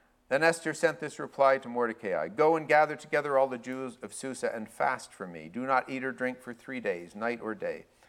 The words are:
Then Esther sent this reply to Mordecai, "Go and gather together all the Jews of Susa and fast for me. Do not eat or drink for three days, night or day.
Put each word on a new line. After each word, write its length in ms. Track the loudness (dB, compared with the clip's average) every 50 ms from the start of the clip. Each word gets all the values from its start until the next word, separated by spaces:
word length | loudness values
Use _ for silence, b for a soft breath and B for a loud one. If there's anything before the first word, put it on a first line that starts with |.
| b b b b b 0
Then 120 | 2 4
Esther 320 | 6 4 4 2 -2 -6 -4
sent 260 | 2 2 0 0 0
this 200 | -8 -10 -8 -8
reply 400 | -10 -8 0 4 6 6 6 4
to 100 | 0 -4
Mordecai, 580 | -2 0 0 0 0 -4 -4 -2 -2 0 -2 -2
"Go 260 | 2 4 4 4 4
and 120 | 4 2 4
gather 280 | 6 6 6 4 2
together 420 | -6 -8 -2 -2 -2 0 2 4 4
all 100 | 4 2
the 100 | 0 -6
Jews 420 | -8 -8 -8 -6 -6 -8 -10 -12
of 120 | -14 -14 -12
Susa 400 | -10 -8 -8 -8 -4 -4 -4 -4
and 140 | -4 -8 -8
fast 460 | -4 -2 0 0 0 -2 -6 -14 -14
for 140 | -12 -12 -10
me. 200 | -10 -12 -14 -10
Do 180 | -8 -6 -2
not 220 | 2 2 2 2 0
eat 140 | -6 -6 -4
or 80 | -6
drink 300 | -4 -2 -4 -4 -4 -6
for 120 | -10 -16 -16
three 260 | -14 -12 -10 -10 -4
days, 340 | -2 -2 -2 -2 -4 -12 -10
night 260 | -4 -4 -2 -2 -2
or 140 | -4 -8 -6
day. 320 | -4 -4 -6 -6 -6 -10 _ b b b